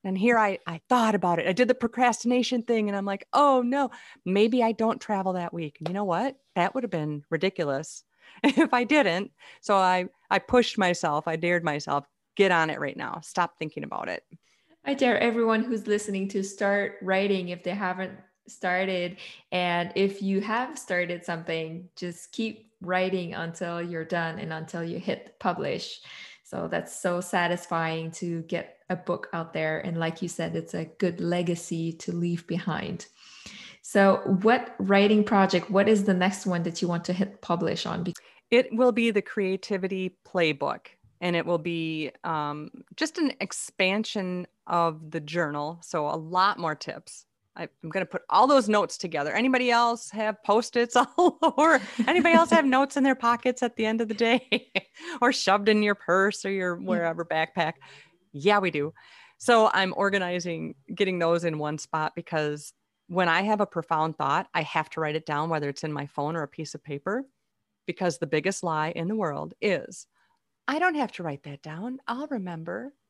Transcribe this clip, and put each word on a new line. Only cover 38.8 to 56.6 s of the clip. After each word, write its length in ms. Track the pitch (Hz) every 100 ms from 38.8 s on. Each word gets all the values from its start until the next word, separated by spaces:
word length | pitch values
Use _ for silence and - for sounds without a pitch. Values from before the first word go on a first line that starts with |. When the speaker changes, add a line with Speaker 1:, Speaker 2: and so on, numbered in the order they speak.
| 247
Speaker 1:
be 180 | 226 233
the 120 | 202
Creativity 960 | - - 185 190 - 196 185 190 185 _ _
Playbook, 600 | 185 160 147 143 - - _ _ _
and 160 | 180 170
it 80 | 165
will 120 | 170
be, 540 | 165 170 160 156 147 _
um, 460 | 170 156 147 147 151 - - -
just 220 | - -
an 140 | 285 -
expansion 1040 | 208 - - - 185 202 214 214 185 180 175 _ -
of 440 | 175 170 156 156
the 100 | 165
journal. 580 | 147 170 156 147 147 170
So 260 | - 165 147
a 80 | 156
lot 420 | 160 180 196 -
more 160 | 165
tips. 500 | 151 - - - - _ _ _ -
I, 60 | 170 _
I'm 60 | 160
gonna 160 | 190 180
put 160 | 190 -
all 160 | 190 262
those 220 | 277 208
notes 280 | 208 170 -
together. 340 | 175 160 143
Anybody 380 | 202 262 254 247
else 400 | 233 240 233 -
have 320 | 214 214 214
Post-its 500 | - 214 233 240 233 240
<laughs> 200 | 254 -
all 200 | 359 -
over? 380 | 311 269 320 294 - - 233
Anybody 280 | 349 339
else 160 | 330 330
have 140 | 330
Speaker 2:
<laughs> 120 | 277 262
Speaker 1:
notes 200 | 277 285
in 60 |
their 120 | 269 262
pockets 460 | 233 233 254 254
at 120 | 240 -
the 80 | 220
end 140 | 220
of 80 | 220
the 60 |
day 560 | 214 233 247 - 202 - 190 - -
<laughs> 240 | 339 311
or 100 | 240
shoved 360 | - - 202 202
in 140 | 214
your 120 | 208 202
purse 480 | - 185 196 208
or 60 | 196
your 280 | 196